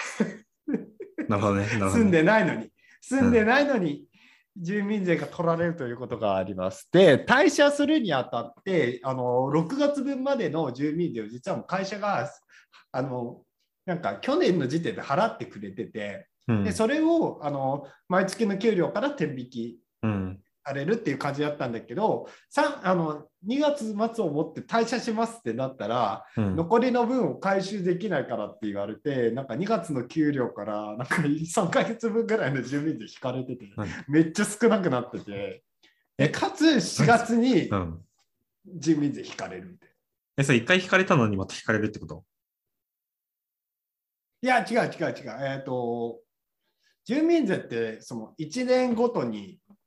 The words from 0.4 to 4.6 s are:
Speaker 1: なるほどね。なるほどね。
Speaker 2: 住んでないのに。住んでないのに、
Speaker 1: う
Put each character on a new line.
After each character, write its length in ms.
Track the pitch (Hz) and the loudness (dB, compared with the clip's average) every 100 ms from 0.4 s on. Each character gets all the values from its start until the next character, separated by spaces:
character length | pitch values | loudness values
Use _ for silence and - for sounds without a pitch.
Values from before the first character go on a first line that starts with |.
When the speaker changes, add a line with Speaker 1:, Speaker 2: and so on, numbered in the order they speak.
| - _ - 247 - - - - 302 | -18 _ -6 -6 -6 -16 -16 -8 -2
Speaker 1:
な 80 | 101 | 0
る 60 | |
ほ 60 | 104 | 2
ど 40 | |
ね。 120 | 98 101 | 2 0
な 60 | |
る 60 | 113 | 0
ほ 0 | |
ど 80 | 98 | 2
ね。 60 | |
Speaker 2:
住 120 | 101 | 4
ん 60 | 220 | 6
で 120 | 170 | 6
な 160 | 160 214 | 6 6
い 60 | 180 | 4
の 100 | 113 | -2
に。 160 | 110 _ _ _ | -8 _ _ _
住 220 | - 262 | -4 2
ん 80 | 247 | 6
で 140 | 240 | 6
な 160 | 214 254 | 6 4
い 40 | |
の 140 | 285 254 | 4 2
に、 300 | 170 143 - _ _ _ _ | 0 -4 -10 _ _ _ _
Speaker 1:
う 40 | - | -12